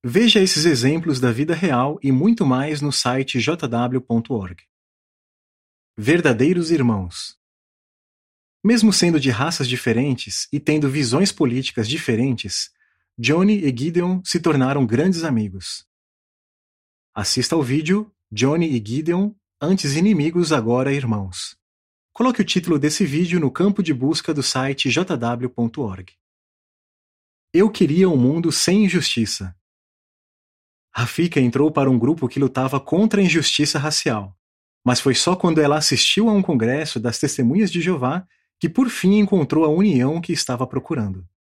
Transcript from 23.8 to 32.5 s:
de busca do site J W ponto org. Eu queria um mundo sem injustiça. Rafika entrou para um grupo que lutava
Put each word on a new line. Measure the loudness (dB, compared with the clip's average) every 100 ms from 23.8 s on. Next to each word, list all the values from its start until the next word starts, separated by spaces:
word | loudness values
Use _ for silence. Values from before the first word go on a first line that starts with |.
de | -2
busca | -2 0 -2 -2
do | -4
site | -2 -2 -2 -2 -2
J | -2 -2 -2
W | -2 -4 -6
ponto | -4 -4 -4
org. | -8 -8 -16 _ _ _ _ _ _ _ _ _ _ _ _ _ _
Eu | 2 2
queria | 2 2 4 4
um | 4
mundo | 2 2 -2
sem | -2 2 4
injustiça. | 4 2 -2 -2 -4 -4 -10 -14 _ _ _ _ _ _ _ _ _ _ _ _ _
Rafika | -6 -4 -2 0 2
entrou | 2 2 2
para | 2 2
um | 2
grupo | 2 0 -2
que | -2
lutava | -2